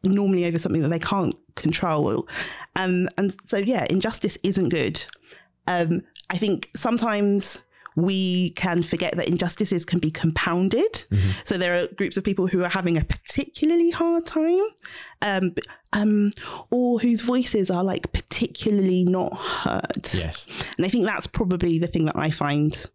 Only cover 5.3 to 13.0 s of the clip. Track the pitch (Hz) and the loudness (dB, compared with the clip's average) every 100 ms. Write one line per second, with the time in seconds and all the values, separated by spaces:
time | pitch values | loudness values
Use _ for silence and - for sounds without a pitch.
5.3 | - _ _ - 175 165 175 - - - | -20 _ _ -2 0 2 0 -4 -20 -8
6.3 | 185 208 185 - - 240 233 226 208 202 | -2 0 0 -2 -4 0 0 0 2 2
7.3 | 202 190 - _ _ - - 175 190 190 | 2 0 -8 _ _ -6 0 2 2 2
8.3 | 180 180 170 190 170 165 170 180 175 - | 2 0 0 0 0 0 0 -2 0 0
9.3 | 175 170 - 202 180 170 175 156 160 165 | 0 0 0 0 0 0 0 0 0 0
10.3 | 160 - 175 190 226 415 - - 101 95 | 0 0 2 2 2 2 0 0 2 2
11.3 | 92 - 185 180 175 175 - 196 - 190 | 0 -2 0 2 0 -2 -2 -2 0 -2
12.3 | 196 185 190 175 190 175 165 | 0 0 0 0 0 2 2